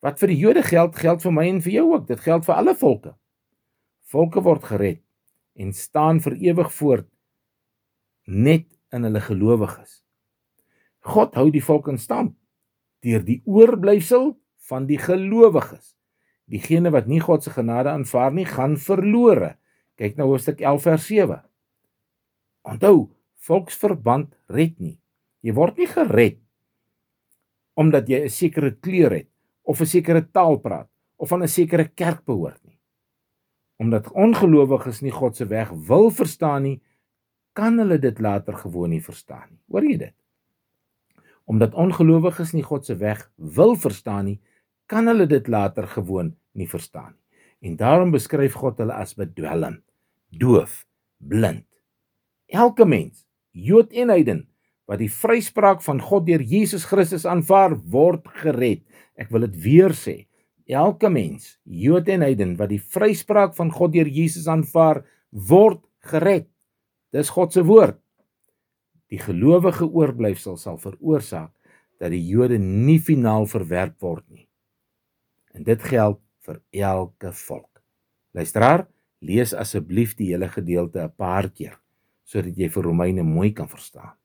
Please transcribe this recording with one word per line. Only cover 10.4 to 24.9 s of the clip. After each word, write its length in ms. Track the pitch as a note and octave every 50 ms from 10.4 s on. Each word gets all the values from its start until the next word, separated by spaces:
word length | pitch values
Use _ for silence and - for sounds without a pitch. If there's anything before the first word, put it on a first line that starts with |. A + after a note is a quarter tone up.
| _ _ _ _ _ _ _ _ _ _ _ _ _
God 300 | - - G#3+ G#3+ - - A#2+
hou 100 | C3 D#3 D3+
die 120 | D3+ C3+
volk 240 | - D#3 D3 C#3+ D3+ C#3
in 60 | B2+
stand 340 | - - A#3 B3 B3 - - _ _ _ _ _ _ _ _ _ _ _ _ _ -
deur 180 | A#2+ A2+ A2 F2+
die 160 | F2+ A#2+ A#2+ _ -
oorblyfsel 880 | G3 G#3 A3+ A#3 A#3+ G3 F3 G3 G#3 G#3 E3 - B3 B3 C4 D4+ C4+ _ _ _ _ _ _ -
van 180 | C3 B2+ C3+ C3+
die 100 | D3 C#3
gelowiges. 960 | - - F3+ F#3+ F#3+ G3 G#3 A3+ A3+ A3 E3+ D3 A#2 - - - _ _ _ _ _ _ _ _ _ _ _ _ _ _
Diegene 420 | A2 G2+ - - D#3+ E3 F3 F3 D3+
wat 140 | C3+ A2 A2+
nie 120 | C#3+ E3 D#3
God 240 | - F3 - -
se 80 | - -
genade 380 | - A#2 A2+ A2+ A#2+ C3 C#3+ D3+
aanvaar 420 | D3+ C3+ - - B2+ B2 C3+ C3+
nie, 100 | F3 F#3 E3+
gaan 280 | - - B2+ C#3 D3+
verlore. 760 | D3 - - G3 F#3+ F#3+ G#3 G#3 A#3 A#3+ A#3 G3 B2+ F#2 D#2+ - _ _ _ _ _ _ _ _ _
Kyk 180 | A2 G#2 G#2+ D3
na 80 | D3 C3+
hoofstuk 320 | C#3 C3 C3 - D3+ - -
elf 200 | C#3 C#3+ C#3 - F3
vers 180 | D#3+ D#3 -
sewe. 320 | - G#3+ G#3+ F#3+ B2+ E2 - _ _ _ _ _ _ _ _ _ _ _ _ _ _ _ _ _ _ _ _ _ _ _ _ _
Onthou, 480 | - G#2+ A2 F3+ G3+ G3+ D#3 A2 - _ _ _ _ _ _ -
volksverband 880 | - E3 F#3+ F3+ - - - - G#3 G3+ D3+ A2+ A#2 B2 C#3 D3+ C#3+ _ _ _ _ -
red 240 | C3 D#3+ E3 E3 _
nie. 180 | F2+ E2